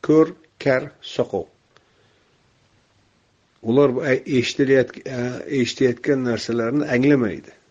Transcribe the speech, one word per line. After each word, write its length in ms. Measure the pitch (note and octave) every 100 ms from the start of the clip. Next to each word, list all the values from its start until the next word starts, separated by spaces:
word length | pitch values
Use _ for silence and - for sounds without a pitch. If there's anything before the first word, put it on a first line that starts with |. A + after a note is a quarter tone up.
Ko'r, 240 | - D#3 D#3+ F3 _ _
kar, 260 | C#3+ C3 C#3+ _
soqov. 440 | - - A#2+ G2 D#2+ _ _ _ _ _ _ _ _ _ _ _ _ _ _ _ _ _ _ _ _ _
Ular 260 | A2+ B2+ C#3+
bu 100 | B2
ay-, 200 | D#3 B2+ -
eshitilayot-, 760 | C3+ A#2+ - C3+ C3+ B2 -
e, 160 | - B2+ B2 B2 - C#3
eshitayotgan 680 | A#2+ - C3 A#2+ - C3+
narsalarni 600 | B2+ A2 - A#2 A2+ C#3+
anglamaydi. 680 | - B2 C#3 C#3+ A2 D2+ - - _